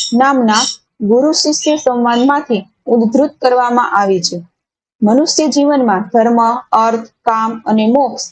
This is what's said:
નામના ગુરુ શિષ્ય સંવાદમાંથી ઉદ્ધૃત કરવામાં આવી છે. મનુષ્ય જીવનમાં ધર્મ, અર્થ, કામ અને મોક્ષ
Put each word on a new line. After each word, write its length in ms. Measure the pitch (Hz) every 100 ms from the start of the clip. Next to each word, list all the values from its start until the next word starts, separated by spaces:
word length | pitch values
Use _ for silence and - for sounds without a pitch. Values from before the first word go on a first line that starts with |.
| -
નામના 400 | 233 269 269 226 214 262 - _ -
ગુરુ 300 | 208 233 302
શિષ્ય 440 | 320 302 302 302 302
સંવાદમાંથી 880 | 262 247 240 240 269 285 294 208 - _ -
ઉદ્ધૃત 460 | 233 220 262 294 -
કરવામાં 500 | 254 247 240 240 -
આવી 300 | 202 196 185
છે. 220 | 175 175 175 _ _ _ _ -
મનુષ્ય 440 | 208 254 330 - 302
જીવનમાં 640 | 285 285 285 233 190 208
ધર્મ, 260 | 233 233 233 226 247 -
અર્થ, 320 | 214 226 226
કામ 580 | 226 _ 233 226 226 226 -
અને 220 | 220 214
મોક્ષ 360 | 277 247 - -